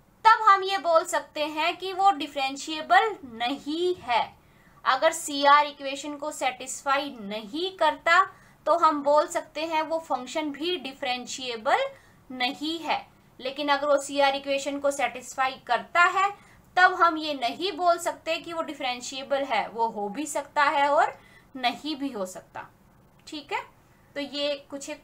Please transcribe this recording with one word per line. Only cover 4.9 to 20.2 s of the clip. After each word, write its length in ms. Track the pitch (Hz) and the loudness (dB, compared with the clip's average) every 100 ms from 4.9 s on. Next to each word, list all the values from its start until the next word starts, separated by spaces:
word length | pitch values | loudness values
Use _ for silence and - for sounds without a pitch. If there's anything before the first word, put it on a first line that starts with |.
| 262 320 | 2 2
सीआर 540 | 320 - 277 285 294 294 | 0 -6 2 8 8 6
equation 480 | 285 277 277 302 294 | -2 -8 -8 -8 -8
को 140 | 302 | -10
satisfy 840 | 294 262 254 262 - 277 277 294 247 | -4 -4 -4 -10 -8 -2 0 -2 -8
नहीं 540 | 196 214 208 285 370 381 | -10 -10 -8 -8 -6 0
करता 460 | 320 285 - 359 381 - - _ 302 | 0 2 4 4 4 -2 -20 _ 0
तो 120 | 330 | 4
हम 240 | 320 294 | 4 4
बोल 240 | 277 294 339 | 4 4 4
सकते 340 | 339 - 294 | -2 -6 -6
हैं 180 | 320 311 | -2 -2
वो 140 | 311 330 | -2 -4
function 500 | 330 254 247 320 302 | -2 -6 -4 -6 -4
भी 240 | 277 339 359 | -4 -4 -4
differentiable 1080 | 262 277 254 247 226 - 254 226 240 403 539 - _ _ - | -6 -8 -6 -6 -6 -10 -8 -4 0 2 0 -8 _ _ -14
नहीं 480 | 254 254 285 302 330 | -4 -4 -4 -6 -6
है, 260 | 294 214 - _ _ - | -2 -4 -4 _ _ -10
लेकिन 300 | 262 277 294 | -8 -4 0
अगर 180 | 277 294 | 2 4
वो 100 | 285 | 2
सीआर 360 | 285 277 277 277 | 2 2 2 2
equation 440 | 277 277 285 277 | -2 -4 -4 -2
को 120 | 285 | -2
satisfy 680 | 285 240 254 - - 262 240 - | 0 -2 -4 -10 -4 -4 -4 -2
करता 360 | 226 - 339 359 | -2 0 2 4
है 200 | 381 392 403 - - _ 359 | 4 0 -2 -18 -20 _ 4
तब 160 | 370 | 4
हम 240 | 359 339 320 | 6 2 2
ये 160 | 311 | -4
नहीं 380 | 277 240 214 370 | -4 -4 -4 -6
बोल 240 | 311 349 339 | 0 2 2
सकते 380 | 339 294 320 330 | 0 -6 -4 -6
कि 160 | 330 | -6
वो 80 | 330 | -6
differentiable 800 | 320 302 269 247 247 262 269 277 | -6 -6 -6 -6 -8 -10 -4 -2
है, 240 | 277 214 175 | 0 -2 -2
वो 180 | 214 226 | -2 -2
हो 200 | 214 202 | -2 -8
भी 160 | 196 | -6